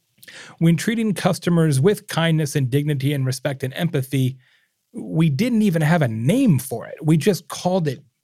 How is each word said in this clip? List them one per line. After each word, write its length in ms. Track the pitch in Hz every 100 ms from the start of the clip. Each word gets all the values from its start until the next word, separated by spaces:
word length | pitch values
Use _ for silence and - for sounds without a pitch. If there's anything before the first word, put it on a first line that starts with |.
| _ _ - - - -
when 160 | 165 170
treating 400 | - 226 220 180
customers 680 | 180 180 - 170 160 135
with 260 | 156 208 -
kindness 480 | - 165 160 151 151
and 140 | 131
dignity 420 | 139 147 147 135
and 140 | 147 131
respect 380 | 127 147 135
and 100 | 131
empathy, 640 | - 170 156 131 143 131 131 _ _ _ _ _
we 380 | - 220 165 165
didn't 320 | 131 240 226
even 220 | 214 165
have 180 | 147 175
a 60 | 135
name 500 | 110 120 226 277 135
for 300 | - 117 -
it. 80 | -
We 160 | 156 160
just 320 | 202 175 -
called 400 | - 180 185 151
it 160 | 127 _ _